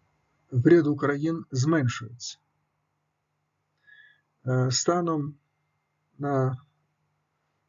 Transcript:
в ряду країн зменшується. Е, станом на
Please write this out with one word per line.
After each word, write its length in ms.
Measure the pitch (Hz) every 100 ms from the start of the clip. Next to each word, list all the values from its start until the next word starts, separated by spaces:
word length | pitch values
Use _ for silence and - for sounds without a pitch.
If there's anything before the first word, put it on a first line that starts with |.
| _ _ _ _ _
в 160 | 123 170
ряду 300 | 175 147 143
країн 480 | 143 143 156 165 -
зменшується. 880 | 131 147 165 123 - 113 120 - - _ _ _ _ _ _ _ _ _ _ _ _ _ _ _ - - _ _ _ 127
Е, 240 | 127 127
станом 640 | 123 - 175 170 156 143 - _ _ _ _ _ _ _ -
на 380 | 143 139 131 127 - _ _ _ _ _ _ _ _ _